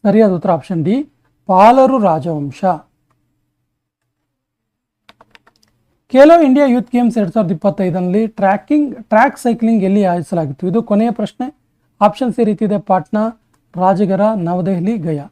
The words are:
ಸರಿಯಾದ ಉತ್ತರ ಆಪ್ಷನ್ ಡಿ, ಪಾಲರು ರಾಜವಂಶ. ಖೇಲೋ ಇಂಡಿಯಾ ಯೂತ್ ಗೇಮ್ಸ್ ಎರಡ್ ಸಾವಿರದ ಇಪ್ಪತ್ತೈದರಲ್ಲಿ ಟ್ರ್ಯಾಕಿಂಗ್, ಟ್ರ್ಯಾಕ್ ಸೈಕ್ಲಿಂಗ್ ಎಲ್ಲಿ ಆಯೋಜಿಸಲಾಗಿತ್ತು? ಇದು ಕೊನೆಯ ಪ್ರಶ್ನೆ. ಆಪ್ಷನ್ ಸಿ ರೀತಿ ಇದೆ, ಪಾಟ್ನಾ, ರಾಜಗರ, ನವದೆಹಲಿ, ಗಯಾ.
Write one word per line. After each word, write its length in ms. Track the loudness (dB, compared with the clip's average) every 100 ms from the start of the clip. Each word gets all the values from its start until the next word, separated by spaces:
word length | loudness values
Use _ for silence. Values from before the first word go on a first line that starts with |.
ಸರಿಯಾದ 280 | 2 2 2
ಉತ್ತರ 200 | 0 -2
ಆಪ್ಷನ್ 320 | -4 -4 -4
ಡಿ, 260 | -2 -4 -6 _ _ _ -2
ಪಾಲರು 520 | 4 6 6 2 2
ರಾಜವಂಶ. 680 | 0 -2 -4 -6 -8 -4 -4 -4 _ _ _ _ _ _ _ _ _ _ _ _ _ _ _ _ _ _ _ _ _ _ _ _ _ _ _ _ _ _ _ _ _
ಖೇಲೋ 340 | 6 8 8
ಇಂಡಿಯಾ 240 | 6 2 2
ಯೂತ್ 260 | 0 0
ಗೇಮ್ಸ್ 260 | -2 0 0
ಎರಡ್ 140 | -2
ಸಾವಿರದ 200 | -2 -2
ಇಪ್ಪತ್ತೈದರಲ್ಲಿ 760 | -2 -2 -2 -4 -2 -2 -2 -2
ಟ್ರ್ಯಾಕಿಂಗ್, 680 | -2 -2 -2 _ -2 -2 -8
ಟ್ರ್ಯಾಕ್ 340 | -2 2 2 0
ಸೈಕ್ಲಿಂಗ್ 460 | -4 -2 0 0
ಎಲ್ಲಿ 200 | 0 0
ಆಯೋಜಿಸಲಾಗಿತ್ತು? 640 | 0 -2 -4 -4 -4 -6 -4
ಇದು 160 | -4
ಕೊನೆಯ 280 | -2 0 0
ಪ್ರಶ್ನೆ. 520 | -4 -8 _ -12 _ _ _ _ _
ಆಪ್ಷನ್ 320 | -2 0 -6
ಸಿ 100 | -2
ರೀತಿ 220 | -2 -2 -4
ಇದೆ, 140 | -4
ಪಾಟ್ನಾ, 640 | -2 -4 -2 -4 -4 -8 _ _ _ -2
ರಾಜಗರ, 460 | 0 0 0 0 -2 -2
ನವದೆಹಲಿ, 640 | -4 -4 -4 -4 -4 -4
ಗಯಾ. 300 | -6 -8 -10